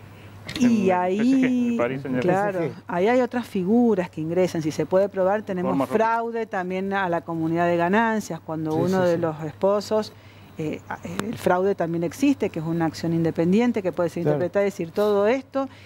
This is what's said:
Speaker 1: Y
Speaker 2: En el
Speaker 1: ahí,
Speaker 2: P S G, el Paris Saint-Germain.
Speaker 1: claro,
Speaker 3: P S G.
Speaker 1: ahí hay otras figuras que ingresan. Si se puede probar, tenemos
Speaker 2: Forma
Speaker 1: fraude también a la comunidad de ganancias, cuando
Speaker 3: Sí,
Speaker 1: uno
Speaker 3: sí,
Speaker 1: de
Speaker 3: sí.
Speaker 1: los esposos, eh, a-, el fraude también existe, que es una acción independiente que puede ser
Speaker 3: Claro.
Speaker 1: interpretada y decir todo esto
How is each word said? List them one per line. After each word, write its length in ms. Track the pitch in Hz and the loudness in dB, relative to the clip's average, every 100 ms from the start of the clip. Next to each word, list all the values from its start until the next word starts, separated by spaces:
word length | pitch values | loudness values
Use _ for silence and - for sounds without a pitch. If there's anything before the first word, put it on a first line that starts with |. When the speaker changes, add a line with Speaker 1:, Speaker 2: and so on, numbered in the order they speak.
| - - - - - - | -20 -20 -20 -18 -12 0
Speaker 1:
Y 40 | |
Speaker 2:
En 180 | 247 226 | 4 4
el 60 | 190 | 4
Speaker 1:
ahí, 260 | 180 180 202 | 2 2 0
Speaker 2:
P 60 | |
S 240 | 233 269 254 | 2 4 4
G, 220 | 247 240 | 2 0
el 40 | 233 | 0
Paris 260 | 123 135 | -2 -2
Saint-Germain. 180 | 139 254 | -4 0
Speaker 1:
claro, 360 | 180 185 208 185 | 2 2 0 -2
Speaker 3:
P 60 | 156 | -4
S 80 | 113 | -6
G. 60 | - | -6
Speaker 1:
ahí 220 | 175 196 | 0 2
hay 120 | 254 | 2
otras 260 | 240 247 226 | 0 -2 -4
figuras 640 | 202 180 233 240 196 175 | -4 2 4 4 2 -2
que 100 | - | -6
ingresan. 420 | 156 170 180 170 | -2 0 2 0
Si 80 | 156 | -2
se 160 | 147 156 | -2 0
puede 220 | 190 196 | 2 2
probar, 340 | 190 185 214 | 2 0 0
tenemos 280 | 208 180 180 | -2 -4 -2
Speaker 2:
Forma 160 | 139 131 | 0 0
Speaker 1:
fraude 600 | 220 220 233 233 226 220 | 2 2 0 -2 -6 -4
también 460 | 196 180 185 196 | -6 -4 -4 -2
a 160 | 196 185 | -2 0
la 140 | 170 | -2
comunidad 440 | - 165 160 165 175 | -4 -4 -2 2 2
de 100 | 170 | 2
ganancias, 640 | 170 202 226 220 208 165 | 2 2 2 -2 -4 -10
cuando 320 | - 160 156 | -8 -6 -2
Speaker 3:
Sí, 80 | 156 | 0
Speaker 1:
uno 240 | 175 190 | 2 2
Speaker 3:
sí, 60 | 180 | 2
Speaker 1:
de 60 | 170 | 2
Speaker 3:
sí. 40 | |
Speaker 1:
los 220 | 165 151 | 0 -4
esposos, 720 | 156 - 196 208 196 214 208 - - - - - | -8 -2 0 0 0 -2 -2 -10 -20 -20 -20 -8
eh, 240 | 156 - - | -8 -8 -10
a-, 100 | - | -12
el 340 | - 175 208 226 | -8 -8 -8 -4
fraude 380 | 185 180 196 | 2 2 2
también 300 | 190 165 170 | 0 -2 -2
existe, 440 | 170 - 285 269 208 | -4 0 0 2 -2
que 120 | 170 | -4
es 40 | |
una 200 | 160 170 | -4 -2
acción 280 | 160 - 165 | -2 -2 -2
independiente 680 | 165 165 156 170 202 247 226 | 0 0 0 2 4 2 0
que 80 | 190 | -2
puede 180 | 170 170 | -2 -2
ser 140 | 170 | 0
Speaker 3:
Claro. 140 | 160 147 | 0 0
Speaker 1:
interpretada 280 | 175 202 | 0 0
y 60 | 202 | 0
decir 220 | 190 165 | -2 -6
todo 340 | 202 208 202 202 | 0 2 2 2
esto 420 | 269 262 269 269 - | 0 -2 -6 -6 -10